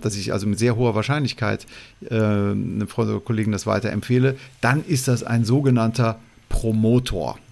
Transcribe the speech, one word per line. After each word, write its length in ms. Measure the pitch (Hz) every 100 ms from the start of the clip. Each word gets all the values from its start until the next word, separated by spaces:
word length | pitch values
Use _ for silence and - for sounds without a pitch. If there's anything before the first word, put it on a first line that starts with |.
dass 140 | 107 101
ich 160 | 92
also 140 | 101 101
mit 120 | 101
sehr 180 | 120 117
hoher 180 | 123
Wahrscheinlichkeit, 720 | 107 110 147 131 - 107 104 - - - - -
ähm, 640 | 113 107 104 101 101 92 101
einem 120 | 104
Freund 220 | - 110
oder 100 | 104
Kollegen 320 | - 110 110
das 140 | 101 107
weiterempfehle, 720 | 101 104 104 - 123 131 131 - -
dann 240 | 120 143
ist 240 | 156 135 135
das 140 | 120
ein 200 | - 117
sogenannter 760 | 110 135 135 123 113 113 113 110 - - _
Promotor. 920 | - 113 110 110 123 123 98 67 - -